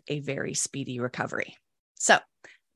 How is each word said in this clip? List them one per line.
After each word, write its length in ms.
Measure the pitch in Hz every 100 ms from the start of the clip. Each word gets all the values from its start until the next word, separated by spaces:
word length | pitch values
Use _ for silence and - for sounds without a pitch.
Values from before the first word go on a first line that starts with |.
| -
a 120 | 147
very 360 | 139 139 - -
speedy 440 | - 139 131 123
recovery. 560 | 123 - - - - - _ _ _
So 240 | - - 190 - _ - - _